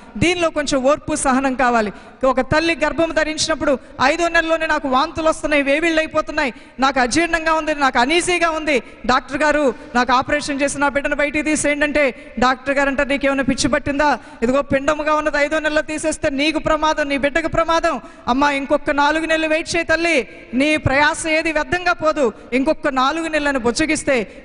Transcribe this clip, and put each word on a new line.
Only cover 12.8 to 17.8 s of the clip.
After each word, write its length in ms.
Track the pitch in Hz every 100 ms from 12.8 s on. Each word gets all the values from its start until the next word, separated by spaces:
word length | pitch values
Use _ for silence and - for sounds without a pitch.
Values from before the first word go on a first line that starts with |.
| 277
అంటారు, 180 | 269 262
"నీకేమైనా 360 | 277 269 269
పిచ్చి 260 | 269 - 277
పట్టిందా? 500 | 294 285 277 294 233 - -
ఇదిగో 180 | 233 269
పిండముగా 540 | 277 277 285 302 302 302
ఉన్నది 220 | 302 294
ఐదో 220 | 285 311
నెలలో 220 | 302 302
తీసేస్తే 500 | 302 311 311 302 320
నీకు 280 | 269 294 311
ప్రమాదం, 500 | 311 311 311 311 285
నీ 80 | 277
బిడ్డకు 300 | 277 320 320
ప్రమాదం. 540 | 320 330 330